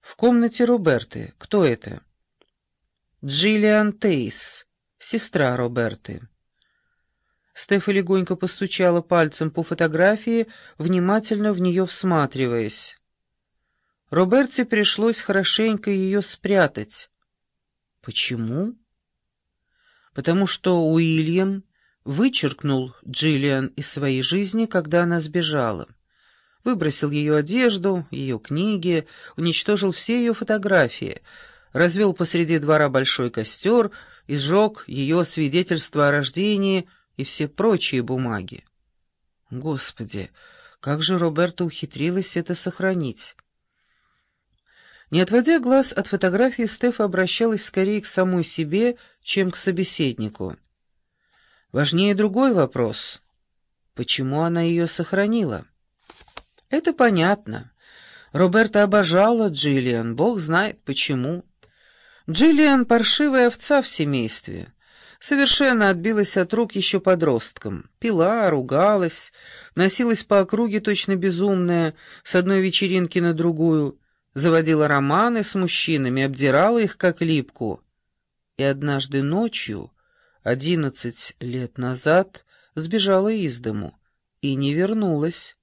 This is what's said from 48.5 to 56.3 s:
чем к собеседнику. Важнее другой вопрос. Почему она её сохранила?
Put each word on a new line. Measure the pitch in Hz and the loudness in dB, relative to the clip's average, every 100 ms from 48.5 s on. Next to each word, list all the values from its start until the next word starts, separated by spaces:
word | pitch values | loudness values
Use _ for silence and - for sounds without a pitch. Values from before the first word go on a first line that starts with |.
| - 156 180 240 240 _ _ | -4 -2 0 0 -2 _ _
чем | - - 190 | -6 -2 -2
к | - | -2
собеседнику. | - 175 185 - 143 113 107 - 92 - _ _ _ _ _ _ _ _ _ _ _ | -4 -2 -2 -2 -4 -2 -8 -6 -10 -10 _ _ _ _ _ _ _ _ _ _ _
Важнее | 123 147 165 202 | -2 0 2 2
другой | 202 214 196 269 | 2 0 2 2
вопрос. | 208 135 - 117 104 - - _ _ _ _ _ _ _ | 4 2 0 -4 -4 -8 -10 _ _ _ _ _ _ _
Почему | - 123 - 131 143 | -12 -6 -4 -2 -2
она | 165 170 | 0 0
её | 170 170 170 | 0 0 -2
сохранила? | - 170 190 208 233 180 104 - _ _ _ _ - - | -4 -4 0 0 0 -2 -6 -10 _ _ _ _ -20 -20